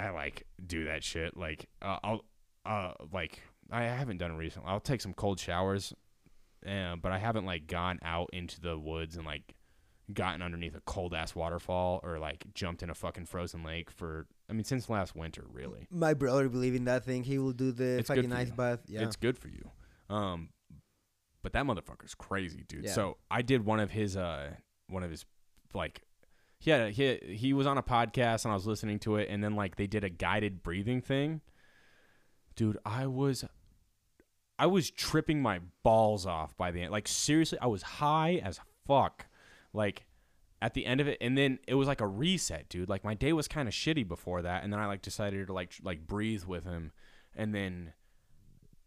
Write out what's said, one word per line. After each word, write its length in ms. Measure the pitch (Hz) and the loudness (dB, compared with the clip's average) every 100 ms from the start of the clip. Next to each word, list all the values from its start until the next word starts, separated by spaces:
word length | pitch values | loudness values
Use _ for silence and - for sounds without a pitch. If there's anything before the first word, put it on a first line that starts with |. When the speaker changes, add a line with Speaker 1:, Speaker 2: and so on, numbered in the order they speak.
| 101 | -2
Speaker 1:
I, 40 | |
like, 360 | 85 71 - - - | -4 -8 -10 -16 -16
do 200 | 90 85 | -6 -4
that 180 | 76 78 | -4 -4
shit. 340 | - 85 80 - | -6 -4 -6 -4
Like, 320 | 82 78 - - | -8 -8 -12 -10
uh, 180 | 98 95 | -6 -4
I'll, 200 | 104 110 - _ _ _ - | -4 -4 -6 _ _ _ -4
uh, 260 | 107 90 - 78 | -2 -2 -8 -8
like, 280 | 90 80 - - _ - | -4 -4 -8 -20 _ -6
I 120 | 117 | -2
haven't 340 | 117 123 131 90 | -2 -2 -4 -2
done 120 | 85 | -4
it 40 | 80 | -4
recently. 320 | 80 - 85 | -6 -8 -4
I'll 100 | 101 | -2
take 200 | - 123 | 0 -2
some 140 | 95 | -2
cold 260 | - 104 95 | -2 -2 -2
showers, 540 | - 87 95 98 - - _ _ _ - - _ - | -2 0 2 0 -4 -12 _ _ _ -20 -20 _ -6
uh, 300 | 98 90 85 | -4 -4 -4
but 140 | 92 | -2
I 80 | 92 | 0
haven't, 280 | 110 110 92 | 0 0 -2
like, 200 | 87 76 | -4 -4
gone 320 | 87 90 90 | -2 -2 -2
out 280 | 85 85 87 | -2 -2 -2
into 260 | 90 85 - | -6 -8 -8
the 180 | 85 80 | -6 -4
woods 380 | 76 80 80 85 | -4 -4 -4 -8
and, 80 | 78 | -8
like, 280 | 76 - - _ _ _ _ - | -10 -12 -20 _ _ _ _ -8
gotten 300 | 101 92 82 | -2 0 0
underneath 320 | 90 85 85 78 | -4 -4 -6 -8
a 40 | |
cold-ass 520 | - - 90 82 82 | -6 -4 -2 -2 -4
waterfall 640 | 87 82 85 - 90 90 92 | -2 -2 -2 -2 0 2 0
or, 160 | 85 80 | -4 -6
like, 260 | 78 76 101 | -6 -8 -10
jumped 280 | - 92 85 | -6 -6 -4
in 80 | 87 | -8
a 40 | |
fucking 300 | 78 87 85 | -6 -6 -8
frozen 400 | 85 92 87 87 | -8 -6 -6 -6
lake 260 | 80 85 85 | -6 -6 -8
for, 360 | - 85 80 - _ - | -10 -8 -8 -10 _ -6
I 20 | |
mean, 120 | 110 | -4
since 260 | 107 131 117 | -2 -2 0
last 260 | 110 92 80 | -2 -2 -4
winter, 300 | 82 - - | -10 -10 -14
really. 360 | 62 67 - - | -10 -10 -10 -10
Speaker 2:
My 220 | 175 160 | 2 4
brother 380 | 147 131 135 135 | 4 4 6 4
believe 240 | 123 127 | 4 2
in 100 | 127 | 2
that 200 | 123 123 117 | 2 2 2
thing. 180 | 127 | -2
He 140 | 123 139 | 0 2
will 140 | 135 | 2
do 180 | 123 131 | 2 0
the 260 | 120 127 123 | 2 2 2
Speaker 1:
It's 100 | 113 | 4
good 60 | 135 | 2
Speaker 2:
fucking 140 | 123 | 4
Speaker 1:
for 60 | 123 | 0
Speaker 2:
ice 120 | 123 | 0
Speaker 1:
you. 60 | |
Speaker 2:
bath. 260 | 120 123 120 - | 2 0 0 -4
Yeah. 120 | 107 | -2
Speaker 1:
It's 120 | 113 - | -2 2
good 220 | 117 127 | 0 0
for 100 | - | -6
you. 220 | - - - - - - | -14 -14 -18 -20 -20 -4
Um, 400 | 104 101 87 82 _ _ 71 _ _ _ _ _ _ | -2 -2 -4 -8 _ _ -20 _ _ _ _ _ _
but 100 | 95 | -2
that 100 | 113 | 0
motherfucker's 500 | 139 98 - - - | 0 -2 -4 -16 -16
crazy, 500 | - - 98 90 - - | -16 -4 -2 -2 -8 -12
dude. 160 | 71 | -8
Speaker 2:
Yeah. 80 | 104 | -2
Speaker 1:
So 240 | 104 98 - _ | 0 0 -4 _
I 120 | 107 | -2
did 220 | 123 131 | 4 4
one 160 | 104 110 | 6 2
of 100 | 101 | 2
his, 260 | 104 104 95 | 0 0 0
uh, 340 | 87 71 71 - _ _ - | -2 -4 -8 -12 _ _ -8
one 140 | 92 | -6
of 80 | 90 | -6
his, 140 | 78 - _ _ - _ | -8 -14 _ _ -20 _
like, 280 | - 80 - - _ _ _ _ _ | -6 -6 -6 -20 _ _ _ _ _
he 120 | 160 | 4
had 100 | 143 | 4
a, 80 | 110 | 4
he, 280 | 104 135 117 - | 4 2 2 -4
he 180 | 104 131 | 0 2
was 140 | 139 139 | 4 4
on 120 | 139 | 2
a 40 | |
podcast 640 | - 120 117 139 120 113 | 4 4 4 4 4 4
and 80 | 117 | 2
I 20 | |
was 120 | 101 104 | 0 0
listening 320 | 107 110 104 | -2 -2 -2
to 160 | 110 107 | 2 2
it, 120 | - | 2
and 120 | 101 | 0
then, 140 | 104 104 | 0 0
like, 200 | 98 - | -2 -2
they 100 | 101 | 0
did 160 | 107 | 0
a 60 | 95 | -2
guided 520 | 82 87 104 104 90 | 0 0 2 0 -2
breathing 380 | 85 90 101 127 | -4 -2 0 -2
thing. 400 | - 139 147 160 - _ - - - - _ _ _ _ _ | 0 0 2 -2 -8 _ -20 -20 -20 -20 _ _ _ _ _
Dude, 220 | - 110 104 | 0 0 2
I 220 | 107 117 135 | -2 -2 -2
was, 380 | 131 139 127 - - - _ _ _ _ _ _ _ _ - | 2 2 0 -6 -14 -20 _ _ _ _ _ _ _ _ 4
I 80 | 156 | 6
was 240 | 190 139 | 6 4
tripping 500 | - - 156 156 151 | -2 2 2 4 4
my 180 | 127 90 87 _ | 4 2 -4 _
balls 440 | 120 110 107 104 92 | 6 8 8 4 0
off 300 | 80 78 - | -2 -4 -2
by 140 | 90 | -2
the 120 | 87 | -2
end. 100 | 85 | -2
Like, 160 | 104 - | -2 0
seriously, 500 | - - 151 160 - | 0 4 4 4 2
I 60 | 123 | 0
was 160 | 98 | 0
high 580 | - - 147 156 160 180 | -4 0 4 4 4 2
as 160 | 95 85 - _ - | -2 -8 -14 _ 4
fuck. 400 | 139 95 - - _ - - _ | 6 6 0 -18 _ -20 -20 _
Like, 300 | 104 104 - - - _ _ _ _ | 0 0 -2 -14 -20 _ _ _ _
at 140 | 117 | -2
the 100 | - - | 0 0
end 140 | 127 | 2
of 80 | 143 | 2
it, 80 | - | 2
and 140 | 120 135 | 2 6
then 220 | 139 131 - | 4 2 2
it 80 | |
was 140 | 135 139 | 4 4
like 140 | 139 | 2
a 40 | 104 | 0
reset, 640 | 98 165 190 - 78 - | 2 2 2 0 -6 -6
dude. 200 | 90 92 | -4 -2
Like, 120 | 98 | -2
my 100 | 101 | -2
day 180 | 107 139 | 0 2
was 160 | 165 143 | 2 2
kinda 240 | 156 120 | -2 -2
shitty 340 | - 151 156 98 | 0 0 0 0
before 360 | 85 - 90 | -4 -4 -2
that, 200 | 87 90 | 0 -2
and 80 | 101 | -2
then 60 | 104 | -2
I, 80 | 104 | -2
like, 140 | 98 | -4
decided 440 | - - 104 98 95 | -6 -4 -2 -2 -4
to, 40 | |
like, 160 | 92 87 | -6 -6
tr-, 120 | - | -8
like, 240 | 95 82 80 | -6 -6 -4
breathe 380 | 101 110 107 | -2 0 -2
with 200 | 90 87 | -4 -6
him, 280 | 90 85 80 - - - - | -4 -6 -8 -12 -20 -20 -16
and 200 | - 107 | -6 -2
then 400 | 104 95 90 82 - _ _ _ - - - - - | -2 -4 -6 -12 -16 _ _ _ -20 -20 -20 -20 -20